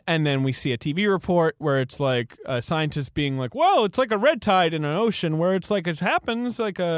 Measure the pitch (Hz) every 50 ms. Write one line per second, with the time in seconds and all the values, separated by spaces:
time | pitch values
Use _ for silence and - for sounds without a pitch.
0 | - - 170 160 156 147 139 135 135 135 131 - - 143 123 113 - 147 143 175
1 | 208 208 196 180 - - 180 175 165 160 - - - 151 139 135 131 123 - -
2 | 143 135 127 120 120 117 - - - - 135 120 - - 175 156 156 151 - 156
3 | 139 - - - 147 139 135 131 127 120 - 240 320 370 403 311 226 202 - -
4 | 262 226 220 202 208 285 320 233 - 220 196 185 180 165 165 156 151 147 151 180
5 | 226 233 196 - - 165 156 156 170 185 190 190 175 - 208 202 165 175 165 143
6 | 175 208 294 359 - - 233 233 240 247 220 - 226 208 180 - 180 170 165